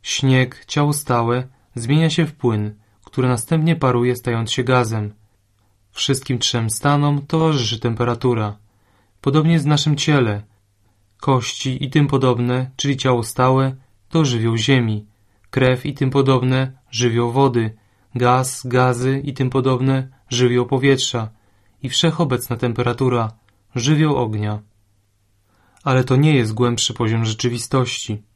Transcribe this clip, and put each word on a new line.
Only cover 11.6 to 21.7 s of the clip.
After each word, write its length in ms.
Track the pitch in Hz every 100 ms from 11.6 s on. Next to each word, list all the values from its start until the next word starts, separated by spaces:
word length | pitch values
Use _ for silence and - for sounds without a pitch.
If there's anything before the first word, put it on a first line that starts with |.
| 135 127
i 60 | 131
tym 160 | 151 143
podobne, 640 | 139 131 120 123 123 131 -
czyli 200 | 143 135
ciało 260 | 131 123
stałe, 520 | 113 - 127 131 135 131 _ _ _
to 160 | 165
żywioł 320 | 147 120 113 113
ziemi. 500 | 107 131 117 107 104 _ _ _ _
Krew 360 | - 127 127 143
i 80 |
tym 160 | 147 131
podobne, 640 | 139 131 131 127 131 131 131 _
żywioł 420 | 110 123 117 120
wody. 440 | 123 139 120 110 110 _ _ _
Gaz, 520 | 123 123 123 127 - 127
gazy 540 | 127 127 120 131 135
i 100 | 143
tym 160 | 139 127
podobne, 580 | 131 131 127 131 135 131 _ _
żywioł 380 | 120 123 123 123
powietrza. 640 | 135 139 135 - 120 110 _ _ _ _